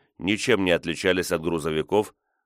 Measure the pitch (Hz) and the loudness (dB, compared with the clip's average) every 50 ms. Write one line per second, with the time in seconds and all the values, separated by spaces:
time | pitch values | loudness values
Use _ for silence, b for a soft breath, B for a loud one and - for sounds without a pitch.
0 | _ _ _ - 73 90 107 98 - - 117 98 98 90 87 80 - 85 80 - | _ _ _ -6 -2 -2 -2 0 2 2 2 2 4 2 2 2 0 -2 -6 -2
1 | - 95 90 90 85 - 87 85 80 85 82 82 76 82 78 78 78 - 95 104 | 0 0 2 0 0 -2 -2 -2 -2 -2 -2 -2 -2 -2 -2 -2 -2 0 0 0
2 | 107 - - _ _ _ _ _ _ | 0 -2 -6 _ _ _ _ _ _